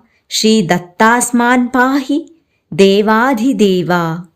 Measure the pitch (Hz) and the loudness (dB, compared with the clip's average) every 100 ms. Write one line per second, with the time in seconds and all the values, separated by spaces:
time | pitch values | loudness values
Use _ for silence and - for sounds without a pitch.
0 | _ _ - - 220 220 165 175 175 - | _ _ -12 -4 0 2 0 -2 -4 0
1 | 226 240 233 240 240 254 247 254 254 277 | 2 2 0 -2 0 0 0 0 0 -2
2 | 269 294 - _ _ _ _ 165 196 196 | -4 -6 -6 _ _ _ _ 2 2 2
3 | 208 220 254 220 254 202 208 185 160 175 | 2 0 0 0 -2 0 0 0 0 -2
4 | 165 165 170 | -2 -6 -12